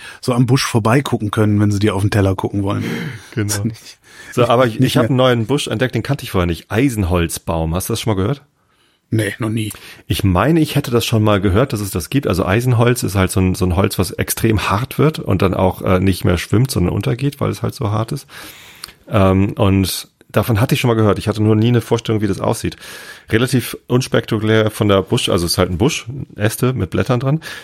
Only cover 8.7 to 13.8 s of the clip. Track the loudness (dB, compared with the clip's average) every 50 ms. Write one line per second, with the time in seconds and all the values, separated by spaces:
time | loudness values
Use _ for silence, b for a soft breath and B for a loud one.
8.7 | _ _ _ _ _ _ _ -2 -2 -2 -2 -2 -4 -4 -6 -4 -2 -4 -4 -6
9.7 | B B B B B B B -4 -2 0 2 2 2 2 2 4 4 2 2 2
10.7 | 0 -4 -2 0 0 0 0 2 0 2 4 4 2 2 2 2 2 2 2 0
11.7 | -2 -6 -6 -4 -4 -6 -6 -2 -2 -2 0 0 0 0 0 2 0 0 2 2
12.7 | 2 4 4 2 2 0 -2 -2 0 2 0 2 2 2 2 2 0 0 0 0
13.7 | 2 2